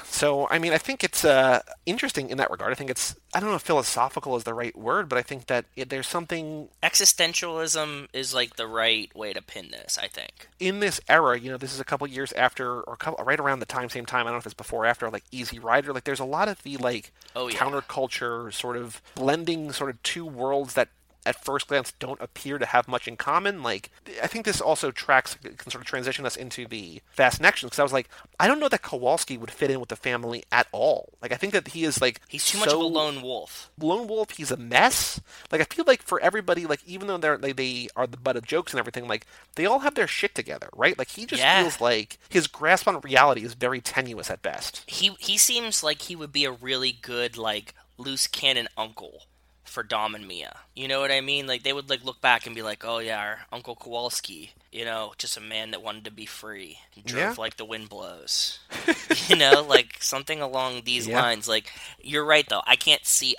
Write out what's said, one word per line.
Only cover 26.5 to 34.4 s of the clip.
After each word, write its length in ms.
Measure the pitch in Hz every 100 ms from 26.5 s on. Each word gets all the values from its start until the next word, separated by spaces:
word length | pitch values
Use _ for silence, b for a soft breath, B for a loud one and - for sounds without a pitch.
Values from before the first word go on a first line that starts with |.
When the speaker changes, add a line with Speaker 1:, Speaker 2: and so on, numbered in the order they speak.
| 127 117
Speaker 1:
the 340 | 113 90 82 -
Fast 260 | - 127 -
and 80 | 170
Action, 240 | - 123
'cause 80 | -
I 60 |
was 100 | 143
like, 160 | 131 - B B -
I 80 | 185
don't 120 | 302
know 100 | 285
that 120 | 220
Kowalski 560 | - 135 123 151 - 123
would 140 | 113
fit 180 | - 143
in 100 | 131
with 100 | 120
the 60 | 110
family 480 | 135 120 120 120 -
at 140 | 120 -
all. 380 | 104 135 - - _
Like, 100 | 120
I 40 | 151
think 180 | 196
that 140 | 196 -
he 160 | 165
is, 180 | 160 127
like, 200 | 127 113 -
Speaker 2:
He's 200 | 131 -
too 100 | 196
much 120 | 208
of 40 |
a 40 | 156
Speaker 1:
so 100 | 165
Speaker 2:
lone 340 | 160 151 139
wolf. 480 | 127 117 - - - -
Speaker 1:
lone 280 | 156 202 226
wolf, 240 | 220 208
he's 180 | -